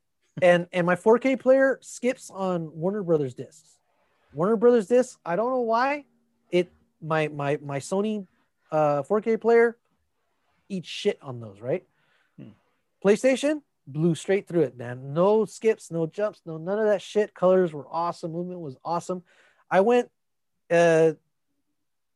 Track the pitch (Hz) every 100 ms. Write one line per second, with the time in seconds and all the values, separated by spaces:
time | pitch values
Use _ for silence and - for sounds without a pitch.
0 | _ _ _ - 180 175 175 180 170 180
1 | 220 233 262 262 254 269 269 233 - -
2 | 240 262 - 190 190 180 160 160 170 208
3 | 175 160 135 123 - - _ _ _ _
4 | _ _ _ 139 180 226 240 240 185 240
5 | 247 - 165 175 233 262 226 226 262 294
6 | 277 _ _ _ _ 175 175 _ _ _
7 | 156 156 151 147 143 143 143 139 - 190
8 | 214 214 185 _ _ _ - 156 151 143
9 | 139 214 220 226 220 233 233 226 _ _
10 | _ _ _ _ _ _ - 190 - -
11 | 202 - 143 123 113 98 120 180 - _
12 | _ _ _ - 131 98 _ _ _ _
13 | 196 208 262 254 285 302 - _ - 139
14 | 170 160 - 196 - 170 135 120 117 123
15 | 139 147 190 220 208 - 220 214 - 165
16 | 160 - 214 170 - 160 160 208 214 196
17 | - 208 208 - 180 185 180 151 131 160
18 | 170 170 170 165 180 180 156 131 143 170
19 | - 185 - _ _ _ - 175 202 247
20 | 240 _ _ _ _ _ - 170 170 160
21 | 160 156 _ _ _ _ _ _ _ _
22 | _